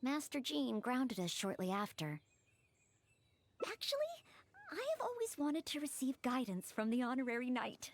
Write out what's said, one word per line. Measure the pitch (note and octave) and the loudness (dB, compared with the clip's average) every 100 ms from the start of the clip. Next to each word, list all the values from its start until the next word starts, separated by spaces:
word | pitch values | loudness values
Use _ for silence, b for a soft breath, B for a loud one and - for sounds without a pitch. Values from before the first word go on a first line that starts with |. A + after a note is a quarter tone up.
Master | B3+ C#4+ D4 C#4+ | 2 0 0 -2
Jean | B3+ D4+ C4 A3 | 0 2 2 2
grounded | A3 B3 C4 A3 | 2 2 2 2
us | F3 | 0
shortly | - G3 - F#3 | 2 0 2 2
after. | F#3+ G#3 - D#3 D3+ - _ _ _ _ _ _ _ _ _ _ _ _ _ - | 2 0 -2 -2 -2 -8 _ _ _ _ _ _ _ _ _ _ _ _ _ -4
Actually, | A4 - C#5 D5+ E5+ - B - - G5+ | -4 -2 0 0 -4 -14 B -20 -20 -10
I | D#4+ | -4
have | C5 D#5+ | 0 0
always | - B4 A4+ - | 0 0 -2 0
wanted | C#4+ D4+ - | 0 0 -2
to | D4 | -4
receive | D4 - C4 C4+ | -4 0 0 0
guidance | - B3 A#3+ F#3 F#3 | 0 0 0 -2 -4
from | - A3 | 0 2
the | A#3 | 2
Honorary | B3 B3+ B3 A#3 B3 | 2 0 0 0 2
Knight. | B3+ A3 - - | 0 0 -4 -12